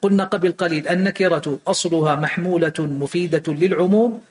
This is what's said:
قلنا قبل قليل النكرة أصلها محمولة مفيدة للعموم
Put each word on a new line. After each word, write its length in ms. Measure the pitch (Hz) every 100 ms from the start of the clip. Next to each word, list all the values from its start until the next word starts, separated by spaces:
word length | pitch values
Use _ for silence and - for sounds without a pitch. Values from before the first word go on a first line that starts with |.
قلنا 220 | 196 196
قبل 280 | 190 196 180
قليل 360 | 170 175 156 147
النكرة 720 | 180 190 190 185 160 151 135 -
أصلها 480 | 190 180 165 156 143
محمولة 580 | 151 - 180 170 160 156
مفيدة 760 | 147 139 139 175 175 156 160
للعموم 680 | 147 185 160 185 208 233 226 -